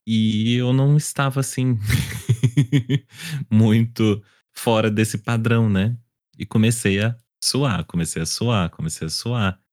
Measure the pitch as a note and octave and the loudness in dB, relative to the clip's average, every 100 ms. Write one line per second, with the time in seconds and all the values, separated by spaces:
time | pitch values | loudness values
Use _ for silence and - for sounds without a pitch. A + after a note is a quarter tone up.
0 | - A2 A2 G#2+ A2+ A#2+ B2 C3 C#3 D3 | -2 0 2 0 0 0 2 2 4 2
1 | - - C#3 C3 C3 - B2+ A2+ G#2 B2+ | 0 -2 -2 -2 -4 -2 -2 -2 0 -2
2 | - - - A#2 A#2+ - A#2 C#3 A#2+ C#3 | -2 -6 -4 0 0 2 2 0 0 -4
3 | - - E3 D3 - A2 A2 A2+ A#2 A#2 | -4 -16 -10 -10 0 4 4 4 2 0
4 | A2 G2+ - _ _ - A#2+ A2 A2 G#2+ | 0 0 -6 _ _ -6 0 2 2 2
5 | A2 G#2+ - A#2 A#2 A#2 A2 F#2+ G#2+ A#2+ | 0 -2 -2 -2 2 2 2 2 0 -2
6 | - _ _ - - A2 A2+ A#2 G2+ G2 | -10 _ _ -14 -4 0 2 2 0 0
7 | A2+ A#2 _ _ - B2+ C#3+ F2 - E2+ | 0 -4 _ _ -4 0 0 -2 -4 -4
8 | E2 - D#2+ - A#2 G#2+ E2+ - D#2+ - | -4 -4 -6 -4 0 0 -2 -4 -8 -8
9 | D#2+ - A#2 A#2+ F#2+ F#2 _ | -8 -6 -4 -2 -2 -4 _